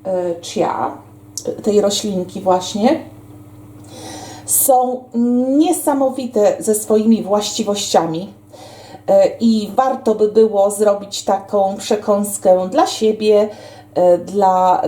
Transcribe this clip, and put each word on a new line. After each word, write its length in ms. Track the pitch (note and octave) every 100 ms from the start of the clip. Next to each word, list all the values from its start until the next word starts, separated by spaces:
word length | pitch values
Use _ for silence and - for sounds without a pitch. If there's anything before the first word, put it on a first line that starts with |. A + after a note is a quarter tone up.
e, 380 | F#3+ F#3 F3+ E3+
chia, 560 | - - E3 - - - - - - - -
e, 60 |
tej 300 | - - G#3
roślinki 600 | G3+ G#3 G#3+ F#3 F3+ -
właśnie, 580 | F#3 F#3 - A3+ A3+ D#4+ - - - - - - - - - - - - - - -
są 560 | - - B3+ B3+ B3+ - A#3 A#3+ B3 B3+ C#4
niesamowite 1000 | E4 E4 - C#4 C4+ C4 B3 G#3+ G3+ -
ze 160 | G3 G#3+
swoimi 480 | - G#3+ G#3+ A3
właściwościami, 1120 | F3+ G#3 G#3 - G3+ G3+ - G3 E3 D#3+ G3 - - - - - - - -
e, 200 | G3 F#3+ -
i 320 | A3+ A3 G3+ G3
warto 400 | C4 A#3+ - G#3+
by 160 | G#3+
było 400 | G#3 A3 G3+ G3+
zrobić 520 | G#3 G#3 G3 G3 -
taką 520 | - G3 - G#3 F#3+ G3+
przekąskę 920 | - G#3 G#3+ G3+ G#3 - F#3+ F#3 F#3
dla 180 | C4 F#4
siebie, 600 | - A3 G#3 G#3+ G#3 G#3+ - - - - -
e, 220 | F3+ F3
dla 640 | F3 G3 F#3+ F#3 F#3 F3+